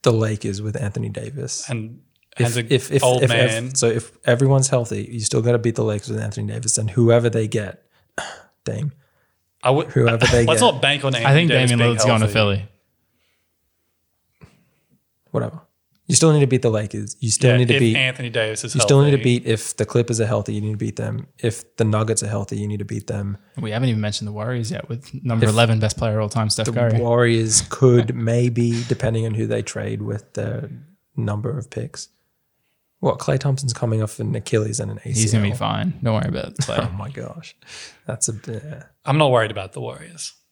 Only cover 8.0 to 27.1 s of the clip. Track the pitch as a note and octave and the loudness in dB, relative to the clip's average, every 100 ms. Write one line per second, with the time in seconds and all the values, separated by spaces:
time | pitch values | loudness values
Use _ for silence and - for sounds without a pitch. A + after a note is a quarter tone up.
8 | _ - - - - _ - - D3 - | _ -10 -10 -14 -20 _ -8 -6 -6 -8
9 | _ _ _ _ _ _ B2+ C#3 - C3 | _ _ _ _ _ _ 0 0 0 2
10 | A2+ A2+ B2 A#2+ A#2 C#3 A#3 C3+ C#3 C#3+ | 2 4 4 4 4 4 4 2 0 0
11 | C#3 B2+ A#2 C#3+ E3+ C3 B2+ A#2+ A#2+ A2+ | -2 0 4 4 6 4 4 4 2 4
12 | G#2+ A2+ G#2+ G#2 G#2 F#2+ G2 _ _ _ | 2 4 2 2 2 0 -4 _ _ _
13 | _ _ _ _ _ _ _ _ _ _ | _ _ _ _ _ _ _ _ _ _
14 | _ _ _ _ - _ _ _ _ _ | _ _ _ _ -20 _ _ _ _ _
15 | _ _ _ A#2+ A#2 - _ _ _ _ | _ _ _ -6 -6 -10 _ _ _ _
16 | - D3 D#3+ D3+ C#3 B2+ A#2+ G#2+ G#2 G#2+ | 0 4 6 6 4 2 0 -2 -4 -8
17 | G#2 - A2+ - C3 A#2+ B2 C3+ A#2 A#2+ | -10 -6 -4 2 4 4 4 4 4 2
18 | C3 B2+ B2 A#2 A2 A2 A#2 B2+ A2 C#3 | 0 -4 -6 -4 -4 -4 -4 0 4 6
19 | D3 C#3 B2 A#2+ A#2+ A2+ - - G#2+ A#2+ | 6 4 4 2 2 -2 -2 -6 -2 0
20 | A2+ A2+ A2 A2 G2+ G#2 G#2+ G#2 A2 G#2 | 0 -2 0 -2 -2 -4 -4 -4 -6 -6
21 | A2 A2 - _ A#2 - - - G#2+ G#2+ | -6 -8 -12 _ -4 -4 -14 -2 0 2
22 | A2 G#2+ G#2 G#2+ G2+ G#2+ G#2 G#2 G2+ A2 | 0 -2 -2 -6 -6 -6 -6 -6 -6 -10
23 | - G#2 G2+ G2 _ - A2 G#2+ C3 A2 | -8 -6 -6 -8 _ -10 -6 -2 0 0
24 | G#2+ G#2 G#2 G#2+ A2+ B2 A2 - - A#2+ | -2 -4 -8 -8 -6 -4 -6 -8 -8 -12
25 | - C3 B2 A#2 A2 G#2+ A#2 A2 G#2+ - | -10 -8 -2 2 4 4 4 4 0 0
26 | A#2 G#2+ G#2+ A#2 G#2+ - A2 A#2 A#2+ A2 | -2 0 -2 -2 0 0 -2 0 2 2
27 | A#2 | 2